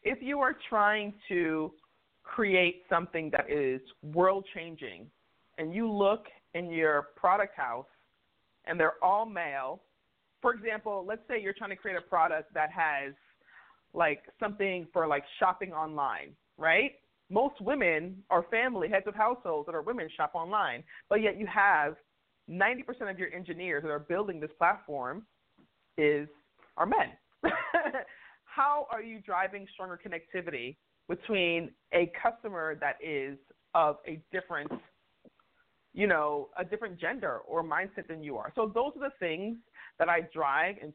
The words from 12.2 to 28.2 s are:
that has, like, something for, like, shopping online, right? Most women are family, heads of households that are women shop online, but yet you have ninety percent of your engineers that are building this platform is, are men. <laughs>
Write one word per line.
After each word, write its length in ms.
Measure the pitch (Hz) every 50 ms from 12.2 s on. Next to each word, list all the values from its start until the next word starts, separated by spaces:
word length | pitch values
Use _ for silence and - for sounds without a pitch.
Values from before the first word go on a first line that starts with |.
| 160 175 160 156 156 _ -
that 160 | 165 151 156 160
has, 400 | 185 165 156 147 139 139 139 139 _ _ _ _ _ _ _ - - - - - _ _ _ _
like, 300 | 165 170 160 147 147 _ - - _
something 460 | 233 208 208 208 196 196 185 180 165 156 _
for, 140 | 185 165
like, 180 | 156 147 143 147 - - -
shopping 340 | - 185 180 180 202 185 170
online, 580 | 156 160 160 156 151 143 131 110 82 71 71 - _ _ _ _
right? 360 | - 147 160 160 190 240 277 - - _ _ _ _ _ _
Most 320 | 180 208 254 285 277 -
women 640 | 202 196 285 294 233 175 160 156 160 180 190 185 202 _
are 140 | - 170 170 170
family, 380 | - 226 240 262 247 196 170 -
heads 180 | 214 190 190
of 80 | 208 202
households 520 | 214 214 226 247 240 - 185 165 151 147
that 80 | 170 165
are 80 | 160 151
women 260 | 190 247 240 170 160 -
shop 140 | - 160 147 -
online, 480 | 175 165 175 202 214 196 151 120 123 160 _ - - - _
but 100 | 202 214
yet 180 | 220 208 196 175
you 80 | 220
have 480 | 190 165 214 196 202 185 156 151 151 156 - _ _ _ _ _ _ _ _ _ -
ninety 340 | 160 180 190 214 247 247 262
percent 260 | - 254 247 247 202
of 120 | 190 175
your 120 | 185 175 -
engineers 500 | 175 185 165 170 160 180 185 160 143 151
that 60 | 156
are 100 | 147 147
building 400 | 147 _ 175 185 214 202 180 160
this 100 | 151 151 - _
platform 680 | 170 175 208 208 - - 147 139 127 123 143 196 220 _ _ _ _ _ _ _ - _ _ _ _ _ _
is, 300 | - 151 147 151 147 147 151 - _ _ _ _ _ - _ _
are 100 | - 160
men. 260 | 190 359 440 - - - - _ _ _ _ -
<laughs> 80 | 330 - - - - - 339 311 - - - 311 - - -